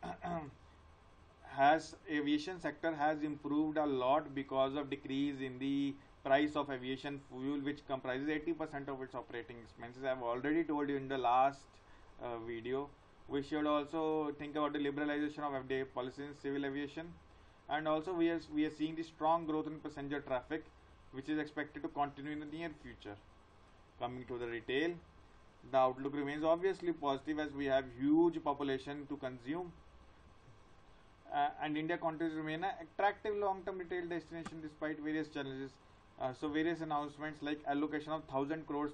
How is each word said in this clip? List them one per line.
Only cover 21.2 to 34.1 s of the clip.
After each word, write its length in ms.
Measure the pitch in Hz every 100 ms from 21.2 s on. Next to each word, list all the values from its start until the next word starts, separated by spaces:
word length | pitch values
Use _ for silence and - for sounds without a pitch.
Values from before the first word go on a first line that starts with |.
| 143
is 80 | 151
expected 460 | 147 - 143 147
to 60 | 160
continue 420 | 143 143 139 143
in 80 | 151
the 80 | 151
near 240 | 156 170 -
future. 340 | 127 110 104 101 - - - - - - - -
Coming 260 | 123 123 123
to 140 | 123
the 80 | 120
retail, 480 | 117 110 131 170 170 - - - - - - 123
the 60 | 131
outlook 380 | 131 127 139 143
remains 280 | 139 151
obviously 480 | 160 170 190 175 175
positive 460 | 151 143 135 - 151
as 140 | 147
we 140 | 139 139
have 200 | 135 131 117
huge 440 | 143 156 170 160
population 640 | 147 143 139 135 147 143 143
to 80 | 143
consume, 540 | 131 127 120 165 175 175 - - - - - - - - - - - - - - -
uh, 180 | 143 147 -
and 160 | 151 151
India 220 | 160 170
continues 340 | 165 156 165
to 60 | 156
remain 240 | 156 156
an 80 | 190 180
attractive 540 | 160 - 196 208 214 202
long-term 420 | 202 196 190 190
retail 300 | 170 180
destination 520 | 170